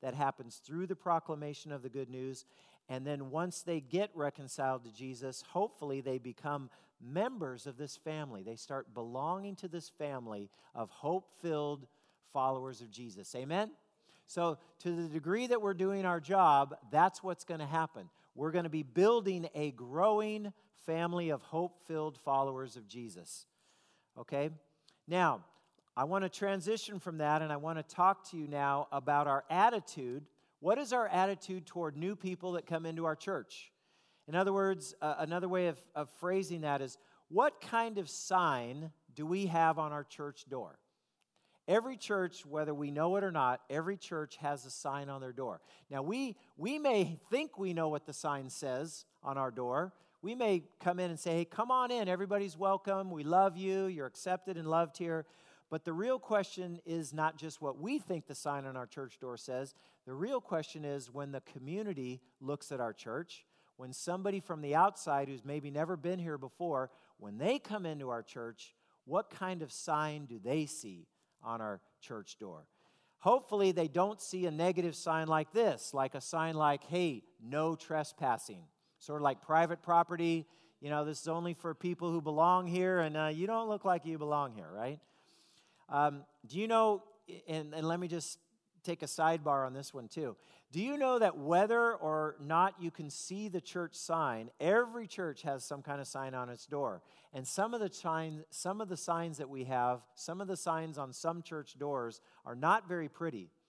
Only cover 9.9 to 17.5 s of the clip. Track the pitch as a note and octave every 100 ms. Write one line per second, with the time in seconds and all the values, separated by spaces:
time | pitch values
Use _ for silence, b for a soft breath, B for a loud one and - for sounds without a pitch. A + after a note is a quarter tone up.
9.9 | - D3 C3+ A#2 G#2 G2+ b b - G#2+
10.9 | - C#3+ F#3 - - E3+ D3+ D3 C#3+ B2+
11.9 | b b b _ C#3 C3 C3 C3 A#2 A#2
12.9 | G#2 A#2+ F#2+ F#2+ B2 C3+ F3 G#3+ - _
13.9 | _ b b b F3 E3+ D3+ b _ F3
14.9 | E3+ E3 D#3 D3 G#3+ B3 A#3+ G#3 F3+ F#3+
15.9 | G3 F#3+ E3+ C#3+ F#3+ E3+ C#3+ C#3 - A2+
16.9 | D3 F#3 - F#3+ E3+ -